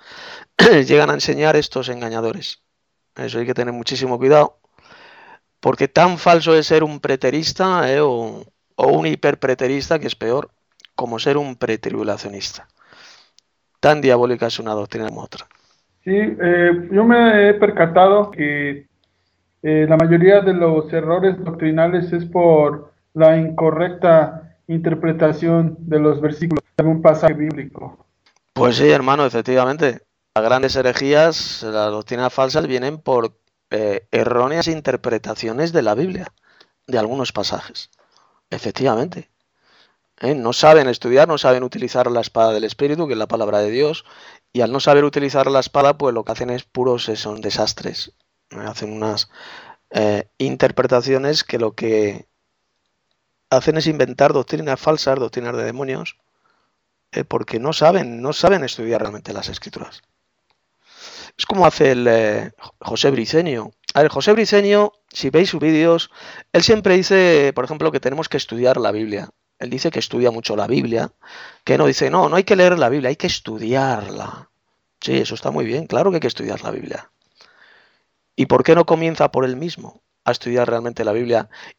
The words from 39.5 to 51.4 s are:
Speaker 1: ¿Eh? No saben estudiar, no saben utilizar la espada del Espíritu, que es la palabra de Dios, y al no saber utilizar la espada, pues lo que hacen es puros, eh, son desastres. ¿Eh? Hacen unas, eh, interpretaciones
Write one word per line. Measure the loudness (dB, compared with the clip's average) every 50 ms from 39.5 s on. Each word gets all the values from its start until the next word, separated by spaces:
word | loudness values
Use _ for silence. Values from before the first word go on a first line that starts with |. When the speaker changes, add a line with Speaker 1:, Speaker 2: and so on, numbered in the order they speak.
| _ _ _ _ _ _ _ _ _ _ _ _ _ -8
Speaker 1:
¿Eh? | -4 -4 -4
No | -2 -2 -4 -2
saben | 4 6 8 8 8 6
estudiar, | 2 -2 -4 -2 2 4 4 4
no | 4 2
saben | 0 2 2 2 2 0
utilizar | -6 -8 -8 -8 -4 -2 -2 0 0
la | 0 -4
espada | -4 -4 0 0 2 2 0
del | -2 -4
Espíritu, | -6 -4 -2 -2 -2 -2 -2 -4
que | -4 -4
es | -6
la | -6
palabra | -4 -4 -4 -2 0 0 0
de | 0 0
Dios, | -2 0 -2 -2 -2 -6 -12 _ -20 -20 -20 -20 -20 _ _ _ -4
y | -2
al | -2 0
no | -2 0
saber | 2 4 4 4 4
utilizar | 2 0 -2 -4 -2 0 0 0 2
la | 2 0
espada, | 0 0 0 2 2 2 2
pues | 0 -2 -4 -4
lo | -4 -6
que | -6
hacen | -8 -8 -6 -6
es | -6 -8 -10
puros, | _ -4 -2 0 0 0 -2 -2 -6
eh, | -8
son | -6 -8 -10 -10 -8
desastres. | -8 -6 -4 -4 -4 -4 -4 -8 -10 -12 -10 -12 -14 -14 _ _ _ _ _ _ _ _
¿Eh? | -18 -16 -14
Hacen | -14 -12 -12 -12 -12 -8
unas, | -6 -6 -6 -4 -6 -8 _ _ -20 -20 -20 -20 -20 -20 -20 -20 _ _ -6
eh, | -2 0 0 0 0 -2 -4 _ _
interpretaciones | -6 -6 -6 -2 0 0 0 2 2 0 2 2 2 2 0 -2 0 0 -2 -2 -4